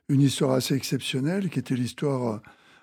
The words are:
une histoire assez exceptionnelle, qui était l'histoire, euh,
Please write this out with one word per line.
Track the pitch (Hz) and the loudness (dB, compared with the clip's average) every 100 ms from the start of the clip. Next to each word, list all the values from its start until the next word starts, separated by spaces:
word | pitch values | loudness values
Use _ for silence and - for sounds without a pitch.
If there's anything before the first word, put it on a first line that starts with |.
| - | 0
une | 139 | 4
histoire | 139 - 143 | 4 4 2
assez | 131 - 139 | 2 2 -2
exceptionnelle, | - 135 - 139 139 190 190 | -2 -4 -4 -2 -2 -2 -2
qui | 135 | -4
était | - 127 | -2 -2
l'histoire, | 120 - 151 131 123 | -2 -4 -2 -2 -2
euh, | 107 - - _ - | -4 -8 -20 _ -20